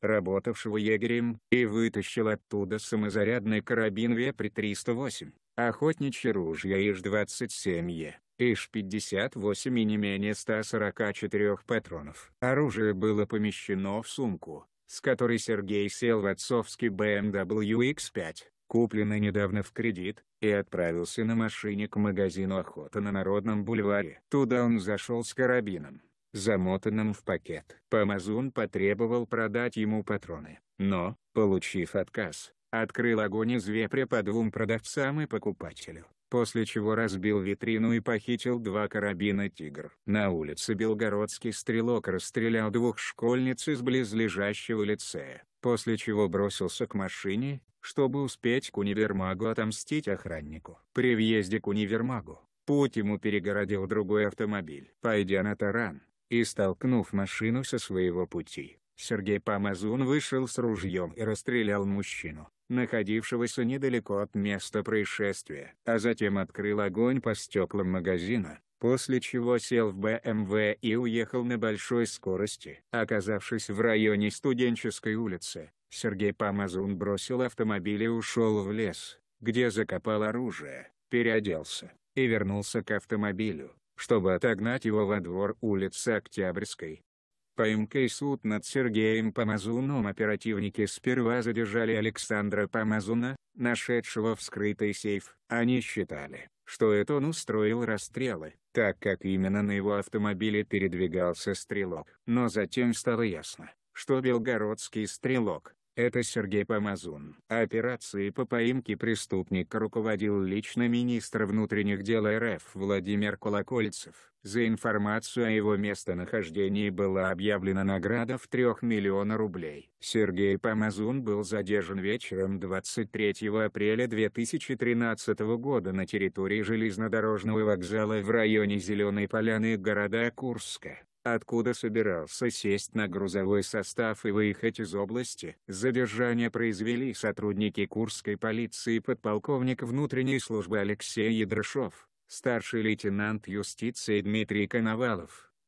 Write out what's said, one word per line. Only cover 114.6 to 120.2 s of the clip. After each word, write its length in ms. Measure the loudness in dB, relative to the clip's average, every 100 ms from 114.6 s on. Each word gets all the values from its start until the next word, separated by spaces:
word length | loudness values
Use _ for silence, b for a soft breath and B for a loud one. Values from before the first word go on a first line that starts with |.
| 2
информацию 800 | 2 2 2 2 0 -2 0 2
о 20 |
его 260 | 4 4 2
местонахождении 1120 | 0 -2 -4 -4 -2 -4 -2 0 0 2 0
была 420 | 2 0 2 0
объявлена 540 | 0 0 0 2 2
награда 540 | 2 0 0 0 -2 -4
в 100 | -4
трех 320 | 2 2 2
миллиона 560 | 0 2 2 2 0 0
рублей. 540 | -2 -4 -8 -10 -16 _
Сергей 560 | -2 2